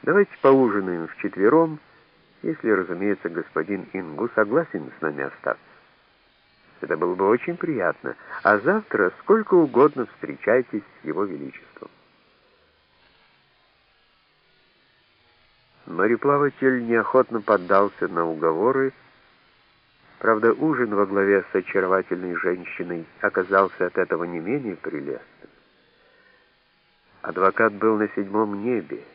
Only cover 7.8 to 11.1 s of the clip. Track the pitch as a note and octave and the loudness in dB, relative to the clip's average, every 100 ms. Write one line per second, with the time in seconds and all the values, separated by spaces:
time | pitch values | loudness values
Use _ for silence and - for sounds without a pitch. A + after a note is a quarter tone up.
7.8 | F2 - - - - - - G#2 B2 G#3+ | -2 -4 -10 -12 -14 -2 2 2 2 0
8.8 | G#3 - F2+ - - A3 G#3+ F#3 D#3 A#2 | -2 0 0 -2 2 2 4 4 4 4
9.8 | D3 D3 A#2 - - - - B2 B2+ G#2+ | 4 4 -8 -8 -12 -6 2 2 0 -8
10.8 | - _ D#2 | -10 _ -8